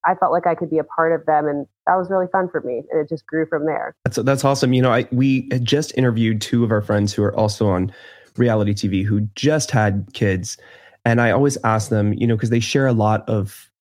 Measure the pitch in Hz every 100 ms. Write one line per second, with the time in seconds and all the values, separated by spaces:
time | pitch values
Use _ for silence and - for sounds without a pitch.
0 | 165 - 135 165 175 160 165 156 151 -
1 | 165 160 160 151 151 143 139 _ - 185
2 | 180 190 180 190 185 160 123 120 - 160
3 | 151 156 - 160 160 160 156 147 - -
4 | - - 135 135 139 135 131 127 123 117
5 | - 123 135 131 - 127 120 143 156 -
6 | 131 113 113 110 - 120 117 107 104 104
7 | 104 - 104 - 107 - 107 90 95 -
8 | - - - - 120 110 104 101 104 95
9 | 104 104 104 - 139 156 - 123 107 98
10 | 98 - 104 92 95 - - - - _
11 | 117 117 117 104 143 139 113 110 107 110
12 | 104 104 120 110 113 117 113 143 135 117
13 | 107 107 - 110 98 - - _